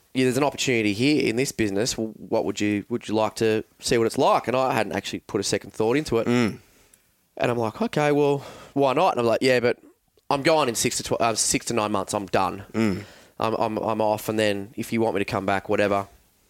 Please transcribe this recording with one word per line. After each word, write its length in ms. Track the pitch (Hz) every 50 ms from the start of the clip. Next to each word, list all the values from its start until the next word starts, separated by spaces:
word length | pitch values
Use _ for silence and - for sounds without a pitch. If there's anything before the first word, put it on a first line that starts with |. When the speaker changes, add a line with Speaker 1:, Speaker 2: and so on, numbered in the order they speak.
| _ _ -
Speaker 1:
yeah, 120 | 131 127
there's 120 | 127 120
an 80 | 131 147
opportunity 480 | 139 - - - 139 127 113 107 104 98
here 320 | 104 123 143 151 135 -
in 100 | 120 110
this 140 | 120 135 131
business. 420 | - - 110 104 98 98 113 135 -
W-, 200 | - 110 110 - - - 92
what 160 | 117 110 -
would 160 | 87 104 -
you, 240 | 104 104 104 101 95 -
would 180 | 117 113 - -
you 60 | 107
like 220 | 110 110 104 -
to 280 | - 113 110 107 110 - - _ _
see 160 | - - 135
what 100 | 117 113
it's 120 | 110 - 127
like?" 300 | 143 185 214 147 - -
And 60 | 117
I 180 | 131 131 127 135
hadn't 180 | 117 104 80 78
actually 280 | 98 - - - 92
put 200 | - - - 104
a 40 | 98
second 280 | - - 98 - 98 -
thought 240 | - 110 113 123
into 220 | 147 156 - 117 113
it. 80 | 110
Speaker 2:
Mm. 320 | - 120 123 117 101 - - - _ _ _ _ _ _ _ _ _ _ _ _ _ _ -
Speaker 1:
And 120 | 139 127
I'm 60 | 120 120
like, 220 | 117 107 - -
"Okay, 320 | 220 233 - 151 147 147 147
well, 320 | 143 147 143 143 139 - - - - - - -
why 180 | 139 139 135 127
not?" 200 | 147 180 185 -
And 80 | 120
I'm 60 | 120
like, 140 | 117 110 -
"Yeah, 180 | - 127 127 123
but 180 | 117 120 - - - - - _ _ _ _ _ _ -
I'm 140 | 139 143 131
gone 260 | 160 160 156 143 123
in 60 | 113
six 240 | - - 123 - -
to 40 | -
tw-, 180 | - 127 - -
uh, 120 | 117 110
six 300 | - - - - 135 -
to 80 | - 120
nine 160 | 113 107 104
months. 220 | 104 98 92 - -
I'm 140 | 104 101
done. 380 | 92 - 107 95 90 90 98 104 - -
Speaker 2:
Mm. 300 | 107 113 107 92 98 101 - - - - - _ -
Speaker 1:
I'm, 140 | 107 110 110
I'm, 240 | - 113 113 110 104
I'm 220 | - 110 110 107 110
off. 260 | 107 107 107 - -
And 100 | 110 110
then 360 | 107 104 101 101 98 101 -
if 160 | - 110 - 117
you 80 | 113
want 140 | 110 113 82
me 60 | 98
to 40 | 101
come 220 | - 120 101 95
back, 240 | 98 98 95 - -
whatever." 360 | 104 101 104 101 101 98 98 - - - _ _ _ _ _ _